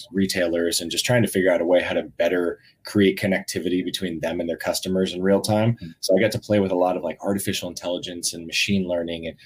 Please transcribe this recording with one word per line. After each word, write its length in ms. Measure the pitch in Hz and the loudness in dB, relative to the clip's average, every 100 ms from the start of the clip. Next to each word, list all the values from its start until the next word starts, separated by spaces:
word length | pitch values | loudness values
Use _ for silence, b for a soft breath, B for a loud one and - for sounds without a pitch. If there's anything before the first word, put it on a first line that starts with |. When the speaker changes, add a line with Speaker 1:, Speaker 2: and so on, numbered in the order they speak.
| - | -4
Speaker 1:
retailers 720 | 92 95 95 85 85 85 82 | -2 0 0 0 0 0 -2
and 100 | 85 | -2
just 140 | 82 - | -2 2
trying 160 | 123 | 2
to 60 | 104 | 4
figure 200 | 98 92 | 2 4
out 120 | 87 | 4
a 40 | 85 | 4
way 160 | 90 | 4
how 120 | 87 | 4
to 100 | 85 | -2
better 560 | 80 - 85 90 87 - b b | -4 -2 0 2 0 -4 b b
create 340 | - 104 98 92 | -2 4 4 4
connectivity 640 | 101 90 - 98 85 90 | 0 0 -2 -6 -2 -2
between 380 | 87 - 92 80 | -2 -4 -6 -4
them 220 | 82 87 | -4 -4
and 80 | 85 | -4
their 80 | 80 | -4
customers 560 | 92 85 95 92 92 | -4 -4 -2 0 0
in 80 | 90 | 0
real 180 | 92 98 | 2 2
time. 360 | - 107 113 117 | 2 2 2 0
Speaker 2:
Mm-hmm. 160 | 82 - | -6 -8
Speaker 1:
So 120 | - | 0
I 60 | 95 | 2
got 140 | 95 | 2
to 60 | - | 0
play 200 | - 104 | 0 2
with 140 | 95 | 2
a 20 | 90 | 2
lot 220 | 90 90 | 2 0
of, 60 | |
like, 140 | 85 - | -4 -6
artificial 480 | 92 98 101 95 87 | -4 -2 -2 -6 -8
intelligence 640 | 85 90 87 87 87 - | -8 -6 -6 -8 -8 -6
and 120 | 87 82 | -8 -6
machine 440 | - - 98 90 | -2 0 0 0
learning 380 | 87 85 85 82 | -2 -2 -6 -8
and, 100 | - | -12